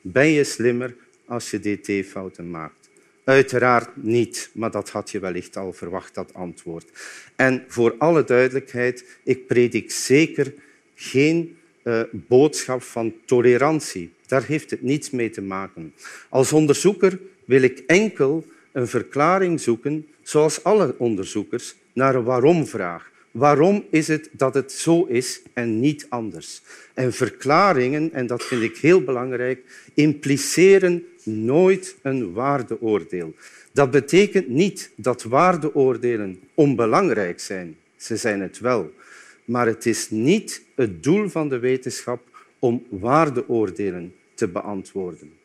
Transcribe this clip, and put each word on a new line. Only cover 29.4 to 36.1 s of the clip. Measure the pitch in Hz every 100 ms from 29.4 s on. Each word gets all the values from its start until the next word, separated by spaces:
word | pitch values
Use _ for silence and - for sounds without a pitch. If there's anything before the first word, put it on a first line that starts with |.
| 123 127 - - -
impliceren | - 151 147 139 139 - - 185 196 185 175 170 _
nooit | - 107 110 143 185 190 190 -
een | 139 135 107
waardeoordeel. | 90 135 143 117 113 113 104 82 90 82 - - - _
Dat | - 139
betekent | 139 - 170 202 196 180
niet | 123 196 - - -
dat | 110 123
waardeoordelen | 113 131 180 175 147 143 131 117 120